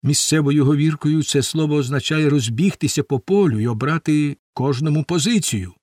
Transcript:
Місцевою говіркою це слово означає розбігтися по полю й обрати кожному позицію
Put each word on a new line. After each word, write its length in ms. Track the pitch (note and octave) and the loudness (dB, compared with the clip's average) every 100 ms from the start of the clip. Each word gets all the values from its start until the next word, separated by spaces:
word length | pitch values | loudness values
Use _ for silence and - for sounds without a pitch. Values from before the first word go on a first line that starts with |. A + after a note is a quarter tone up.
Місцевою 600 | - D3 - D#3 C#3+ D3 C3+ | 0 0 0 0 2 2 2
говіркою 580 | D3 D#3 D3+ D3 D#3 | 2 2 0 0 0
це 200 | D3 C#3+ | 0 0
слово 320 | B2+ D#3+ D#3 D3 | 0 -2 0 0
означає 540 | B2+ C#3 - D#3 D3+ | 0 -4 -2 0 2
розбігтися 720 | D3 A#2 A#2 F#3+ - D3 - | 2 0 0 0 0 -2 -2
по 160 | - C3+ | -2 -4
полю 400 | - G3 F#3 A2 | 0 2 4 2
й 80 | A#2 | -2
обрати 680 | A2+ C3+ D#3+ - D3+ D3 C#3+ _ | -2 -2 -2 0 0 0 -6 _
кожному 500 | - C3 C3 D#3 D3+ | -4 -2 0 0 0
позицію 720 | D3+ F3 D#3 A3+ - A2 F2+ - | 0 -2 0 0 0 -4 -6 -14